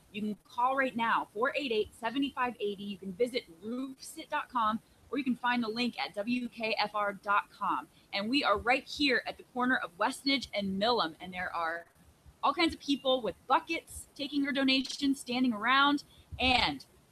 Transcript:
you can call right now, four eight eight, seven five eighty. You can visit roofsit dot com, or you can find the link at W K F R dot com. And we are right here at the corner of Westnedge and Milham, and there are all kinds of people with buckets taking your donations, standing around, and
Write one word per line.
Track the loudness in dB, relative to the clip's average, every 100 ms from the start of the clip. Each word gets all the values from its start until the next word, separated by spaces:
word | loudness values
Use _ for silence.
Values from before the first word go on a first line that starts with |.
| _
you | -6
can | -4 -6 -8
call | -2 0 2
right | 0
now, | 0 0 0 0
four | -2 -2 0
eight | 0
eight, | 0 -2 -4
seven | -4 -2 -2 0
five | -4 -2
eighty. | -4 -4
You | -8 -10
can | -8
visit | -2 -2 -2 -8 -10 -8
roofsit | -6 -8 -12 -16 -14 -6
dot | -6 -4
com, | 0 0 0 -4 _ -8
or | -4
you |
can | -2
find | 0 0 0
the | 0
link | 0 -2 -2
at | -6
W | -4 -2 -2 -4
K | -6 -4 -2
F | -2
R | -2 -2
dot | -2 0 0 0 -4
com. | -2 -2 -6 _ _
And | -6 0
we | 2
are | 2 2
right | 2 0 -2
here | 0 2 2 -2
at | -10
the | -8
corner | -2 2 2
of | -2 -2
Westnedge | -2 0 0 0 -2
and | -4 -2 0
Milham, | 2 2 0 -4
and | -10
there | -6 -6
are | -2 -2 -4 -10 _ -20 -20 -20 -2
all | 0
kinds | 2 2
of | 0
people | -2 0 2 2
with | 0 -4 2
buckets | 2 2 -6 -6 -16 -14 -8
taking | -4 -2
your | 0
donations, | 2 4 4 2 -2 0 0
standing | -2 0 0
around, | 0 2 4 6 4 -2 -20 -14 0
and | 2 4 2 -2 -8 _ _